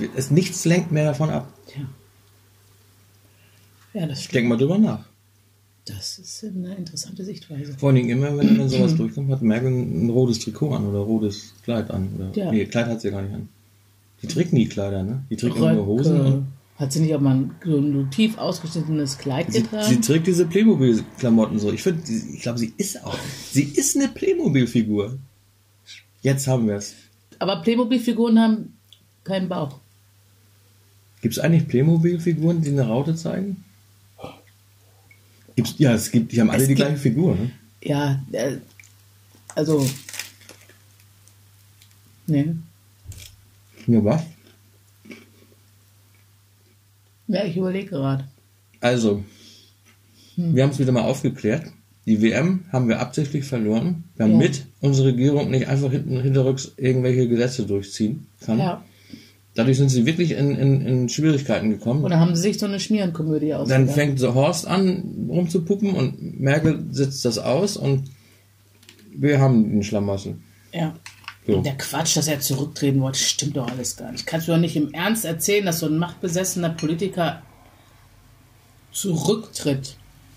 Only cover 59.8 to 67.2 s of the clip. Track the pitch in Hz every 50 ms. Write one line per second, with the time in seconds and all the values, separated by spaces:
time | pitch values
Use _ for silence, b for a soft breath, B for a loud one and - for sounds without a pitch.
59.8 | 139 135 131 123 113 - 165 165 175 160 - - 143 143 139 127 135 139 135 135
60.8 | 139 - 131 127 123 117 - - 151 160 151 135 135 - 110 92 92 110 107 98
61.8 | - 113 123 151 147 185 175 160 165 180 165 165 180 214 190 - 208 196 196 190
62.8 | - - 214 208 196 175 165 - 156 156 156 151 147 156 143 139 139 123 131 131
63.8 | 131 - - 147 147 147 139 127 123 113 120 131 139 165 175 170 - - 170 190
64.8 | 190 185 170 - - - - - - - 156 170 180 165 - 185 165 - 202 196
65.8 | 220 196 185 - 131 131 - - - - - - 131 135 143 156 156 160 151 -
66.8 | - - 127 131 139 135 - -